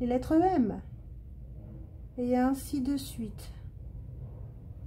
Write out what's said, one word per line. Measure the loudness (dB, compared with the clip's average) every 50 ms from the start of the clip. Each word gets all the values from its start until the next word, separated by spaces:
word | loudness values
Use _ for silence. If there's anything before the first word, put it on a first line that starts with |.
les | 0
lettres | 2 2 2 4 6 6
M, | 8 8 8 8 6 4 4 2 -2 -6 -10 -12 -12 -12 -12 -12 -12 -12 -12 -12 -12 -12 -12 -12 -12 -12 -12 -12 -12 -12 -12 -12 -14 -14 -8 -4 -2
et | 2 4 6
ainsi | 6 6 6 4 2 0 -2 0 0
de | 2 2 2 0
suite. | 0 -4 -6 -6 -6 -6 -6 -8 -10 -10 -10 -10 -12 -12 -12 -12 -12 -10 -10 -10 -10 -10 -10 -10 -10 -10 -10 -10 -10 -10 -12 -12 -12 -12 -12 -10 -10